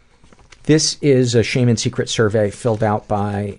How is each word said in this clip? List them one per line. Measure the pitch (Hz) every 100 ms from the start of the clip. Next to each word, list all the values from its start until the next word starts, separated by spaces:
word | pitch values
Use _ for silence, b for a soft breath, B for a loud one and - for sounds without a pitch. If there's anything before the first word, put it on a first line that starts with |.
| b b _ - _ -
This | - 156 - -
is | 147 127 127
a | 117
Shame | 104 135 123
and | 113
Secret | 127 127 117
survey | - 110 110 104
filled | - 120 107
out | 110 107 -
by | 104 104 101 104